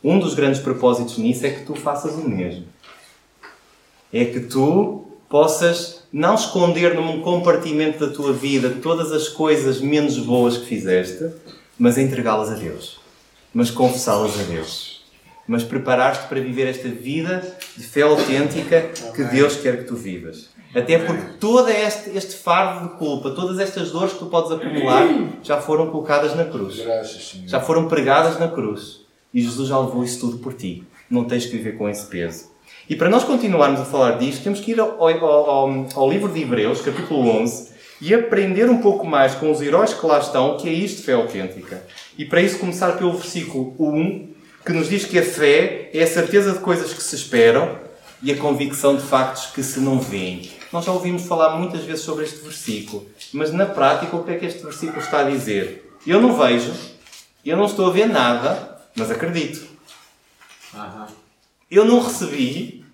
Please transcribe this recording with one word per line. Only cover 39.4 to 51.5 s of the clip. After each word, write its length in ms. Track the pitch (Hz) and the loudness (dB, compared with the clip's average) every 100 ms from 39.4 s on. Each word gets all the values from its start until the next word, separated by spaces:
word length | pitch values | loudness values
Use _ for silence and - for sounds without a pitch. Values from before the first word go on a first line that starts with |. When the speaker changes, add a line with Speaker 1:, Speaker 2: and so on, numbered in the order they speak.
| 156 | 0
Speaker 1:
os 100 | 143 | 0
heróis 320 | 143 165 - | 2 4 2
que 140 | - 160 | 0 2
lá 120 | 147 | 2
estão, 340 | - 139 131 | 2 0 0
o 40 | 147 | 0
que 120 | 170 | -4
é 40 | |
isto, 300 | 165 202 - | -2 -4 -6
fé 120 | - | 0
autêntica. 680 | 123 107 98 92 98 - 92 - - - - | 0 0 -4 -8 -10 -14 -16 -16 -20 -20 -14
E 80 | |
para 160 | 143 170 | 0 2
isso 180 | 196 - | 2 0
começar 340 | 185 170 185 | -6 -2 0
pelo 220 | 165 180 | 2 0
versículo 600 | 165 - 175 - 139 127 - | -2 -6 -8 -6 -6 -6 -2
um, 500 | 151 151 185 - - - - - | 0 0 -2 -4 -12 -20 -20 -12
que 80 | - | -4
nos 160 | 165 143 | -2 0
diz 160 | 196 | -2
que 140 | - 180 | 2 2
a 40 | |
fé 680 | 160 - 147 151 190 - - | 2 4 6 6 4 0 -6
é 100 | 156 | 2
a 40 | 165 | 2
certeza 460 | 170 160 202 196 | 2 4 4 4
de 60 | 180 | 0
coisas 320 | - 170 - | 0 0 -2
que 100 | - | -6
se 140 | - 131 | -8 -8
esperam 600 | - 120 117 120 156 - - - - - | -2 6 6 6 2 -6 -16 -20 -20 -8
e 80 | 135 | -4
a 60 | 143 | -2
convicção 600 | 147 131 139 - 143 135 | 0 0 -2 2 2 2
de 60 | |
factos 440 | - 131 127 - - | 2 0 0 -4 -10
que 160 | - | -8
se 180 | 127 131 | -6 -2
não 180 | 135 131 | 0 0
veem. 520 | - 98 92 90 - - - | -2 -6 -6 -8 -14 -20 -8
Nós 120 | 170 | -6
já 80 | 170 | -2
ouvimos 300 | 185 180 175 | -2 -2 -4
falar 360 | - 165 160 | -4 0 0